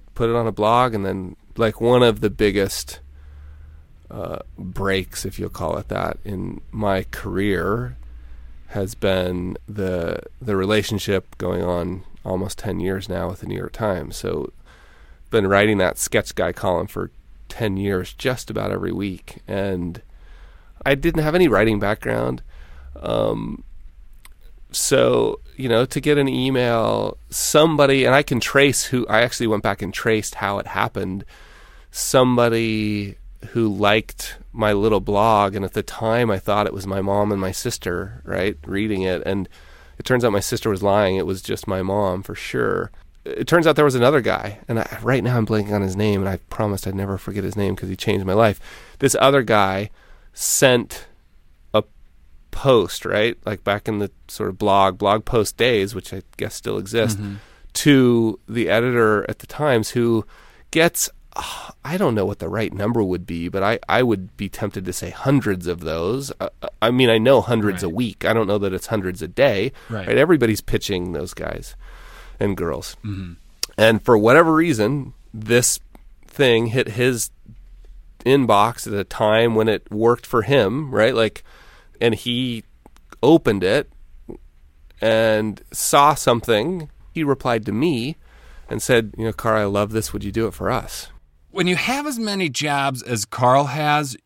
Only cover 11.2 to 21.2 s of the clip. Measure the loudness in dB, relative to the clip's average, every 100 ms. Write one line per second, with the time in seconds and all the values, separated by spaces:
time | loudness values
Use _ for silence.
11.2 | -4 -6 -4 -2 -2 -2 -4 -6 -12 -12
12.2 | -6 -4 -4 -6 -6 -4 -2 -4 -4 -6
13.2 | -6 -8 -8 -8 -8 -4 -4 -4 -6 -8
14.2 | -6 -6 -6 -12 -20 -20 -20 -20 -20 -20
15.2 | -2 0 4 6 6 4 2 0 -2 -2
16.2 | -2 -2 -4 -2 -2 0 -2 -6 -10 -12
17.2 | -20 -20 -16 -6 -4 -2 -2 -2 -4 -6
18.2 | -4 -4 -6 -6 -4 -4 -4 -4 -6 -8
19.2 | -14 -18 -8 -6 -4 -4 -6 -10 -16 -20
20.2 | -20 -20 -20 -20 -20 -6 -2 0 0 0